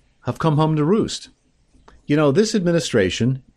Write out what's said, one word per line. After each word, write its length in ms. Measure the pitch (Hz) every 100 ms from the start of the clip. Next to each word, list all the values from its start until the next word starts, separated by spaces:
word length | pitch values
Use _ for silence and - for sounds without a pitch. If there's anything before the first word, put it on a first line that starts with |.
| _ _ -
have 140 | 123
come 180 | 165 147
home 180 | 156 156
to 60 |
roost. 460 | 147 214 156 - - _ _ _ _ _ - - -
You 80 | 147
know, 160 | 151
this 240 | 139 220 220
administration, 880 | 175 170 - 120 92 - 113 131 -